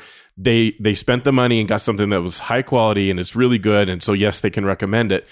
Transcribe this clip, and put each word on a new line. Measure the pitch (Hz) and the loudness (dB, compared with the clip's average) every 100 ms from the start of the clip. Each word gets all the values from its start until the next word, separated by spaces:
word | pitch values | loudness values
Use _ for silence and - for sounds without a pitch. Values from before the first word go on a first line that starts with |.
| - - _ - | -6 -20 _ -6
they, | 95 117 113 - | 0 2 2 0
they | 107 | -2
spent | 98 - 123 | 0 0 0
the | 139 | 2
money | 131 123 113 | 2 2 2
and | 107 | 0
got | 104 | -2
something | - 104 101 | -2 0 0
that | 98 | 0
was | 87 - | -2 -8
high | - 120 | -4 -4
quality | 131 127 110 101 98 | 0 2 2 2 0
and | 90 | -2
it's | 90 117 | -4 0
really | 123 117 | 2 2
good. | 104 104 98 | 2 2 0
And | 90 | -2
so | - | -2
yes, | 101 104 - | 0 0 0
they | 104 | -4
can | 107 98 | -2 -4
recommend | 95 98 110 113 | -2 -2 0 0
it. | 95 - | -2 -4